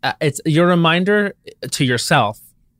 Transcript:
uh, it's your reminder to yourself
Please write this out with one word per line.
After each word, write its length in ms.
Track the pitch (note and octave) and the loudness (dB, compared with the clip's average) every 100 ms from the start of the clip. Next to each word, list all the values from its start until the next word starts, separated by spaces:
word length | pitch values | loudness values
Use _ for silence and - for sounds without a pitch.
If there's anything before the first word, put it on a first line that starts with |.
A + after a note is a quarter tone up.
uh, 100 | C3 - | -6 -4
it's 180 | D#3 - D#3+ | -4 -4 -2
your 220 | D#3 F3 | 2 2
reminder 680 | F3 E3 E3+ F#3 G#3 G3+ - - - B2+ | 2 2 2 0 0 -2 -6 -20 -16 -10
to 120 | - | -4
yourself 560 | C3+ A#2+ - D3+ G#2 G#2+ - _ _ | 0 0 0 2 2 -4 -16 _ _